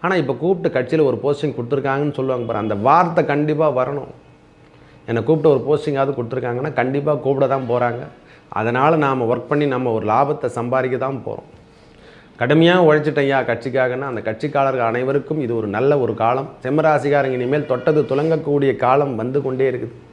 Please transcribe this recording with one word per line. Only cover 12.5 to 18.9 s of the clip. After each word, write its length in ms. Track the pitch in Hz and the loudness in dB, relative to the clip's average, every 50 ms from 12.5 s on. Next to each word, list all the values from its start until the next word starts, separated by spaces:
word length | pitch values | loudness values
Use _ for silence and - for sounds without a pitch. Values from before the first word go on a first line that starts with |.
| 147 156 165 170 175 185 180 156 | 4 6 6 6 6 6 6 6
உழைச்சிட்டேன் 320 | 151 151 143 156 139 147 | 6 4 2 0 0 0
ஐயா 220 | 139 139 139 135 | 0 2 2 0
கட்சிக்காகன்னா, 600 | 127 - 117 117 - 135 120 135 127 127 123 127 | 0 0 -2 -4 -4 -4 -2 0 0 0 -2 -4
அந்த 200 | 139 139 127 110 | -6 -6 -6 -6
கட்சிக்காரர்கள் 640 | 98 110 110 107 - 151 147 147 139 135 131 131 120 | -6 -6 -6 -4 -6 -2 0 0 0 2 0 0 0
அனைவருக்கும் 560 | 113 113 123 127 131 139 143 135 - 156 156 | 0 0 0 -2 0 0 -2 -2 -2 -4 -4
இது 140 | 143 113 120 | -2 -2 -2
ஒரு 120 | 113 107 104 | -2 -2 -2
நல்ல 320 | 98 107 127 139 147 143 | -2 0 2 2 2 2
ஒரு 140 | 127 113 113 | 2 0 0
காலம். 360 | 110 110 113 123 131 151 151 - - - | 0 0 0 0 0 -2 -6 -12 -10 -6
சிம்மராசிக்காரங்க 680 | 127 139 156 156 160 151 147 127 147 143 143 139 135 | -2 0 2 2 4 2 2 2 2 2 2 2 2
இனிமேல் 340 | 131 127 123 123 139 151 143 | 0 -2 -2 0 0 -2 0
தொட்டது 360 | - 131 123 - - 156 151 | 0 -2 0 2 2 2 2
துலங்கக்கூடிய 760 | 143 143 131 135 147 160 160 156 143 147 143 143 139 135 120 | 2 2 0 0 2 2 0 0 0 0 0 2 2 2 0
காலம் 400 | - - 120 | 2 2 4